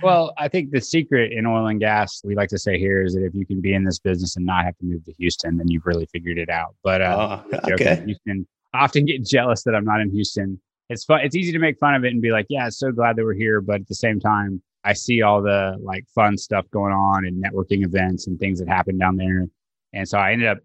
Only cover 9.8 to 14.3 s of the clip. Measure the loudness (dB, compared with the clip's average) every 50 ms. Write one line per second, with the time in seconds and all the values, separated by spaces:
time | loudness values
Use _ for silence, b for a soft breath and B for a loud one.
9.8 | 2 2 0 0 0 0 0 -2 -2 -2 -2 -4 -4 -4 -6 -10 _ _ _ _
10.8 | _ -12 -10 -8 2 2 2 4 4 0 -2 -2 -2 -2 0 0 0 0 0 2
11.8 | 2 2 2 2 2 0 0 0 0 2 2 0 0 -2 -4 -4 -4 -4 -4 -4
12.8 | -4 -2 0 2 2 2 2 2 0 -2 -2 0 0 2 2 2 2 0 -2 -4
13.8 | -4 -6 -6 -2 0 0 0 2 2 2